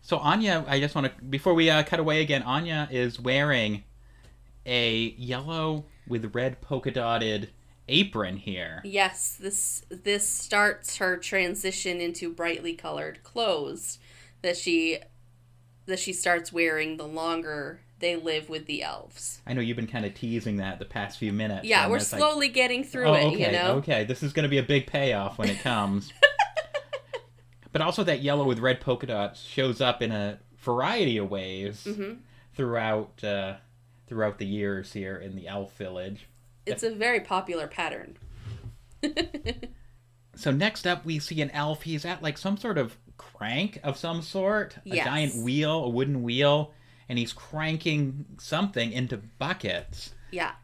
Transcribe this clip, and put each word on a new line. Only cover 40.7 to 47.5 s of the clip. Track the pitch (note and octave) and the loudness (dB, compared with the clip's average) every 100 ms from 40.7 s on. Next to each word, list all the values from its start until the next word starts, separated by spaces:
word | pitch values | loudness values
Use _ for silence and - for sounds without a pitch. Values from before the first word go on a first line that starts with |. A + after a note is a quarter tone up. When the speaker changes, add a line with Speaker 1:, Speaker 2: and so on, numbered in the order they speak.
| G#3 F3+ | 0 -2
Speaker 1:
up, | F3 D#3 | -2 -2
we | D#3 | -4
see | - D#3 | -2 -2
an | C#3 | -2
elf. | D3 D3 D3 | 0 -2 -2
He's | D#3+ D#3 | -4 -6
at, | F3 F3 | -4 -4
like, | D#3+ D3 | -4 -2
some | F#3+ G3+ | -2 -2
sort | A#3+ E3 | 0 0
of | A2+ - - - | 0 -4 -20 -20
crank | - - G#2+ B2+ G3+ - | -20 -10 -4 -2 -2 -4
of | D3+ C3+ | -6 -4
some | E3+ E3+ | -4 -6
sort. | D#3+ F#3+ F#3+ G#3+ G3+ - | -4 -2 0 0 -2 -10
A | |
Speaker 2:
Yes. | G3 F#3 B2 | -2 0 2
Speaker 1:
giant | D3 D3 A#2+ | 2 0 0
wheel, | A#2 C#3 D3+ D#3+ B2 | 0 2 2 0 0
a | |
wooden | A#2+ C#3 C#3 | 0 2 0
wheel. | A#2+ A#2+ C#3+ D3 D3+ - - - - | 0 4 6 6 2 -8 -20 -20 -4
And | A#2+ | -2
he's | A#2 | -2
cranking | - - | -6 -10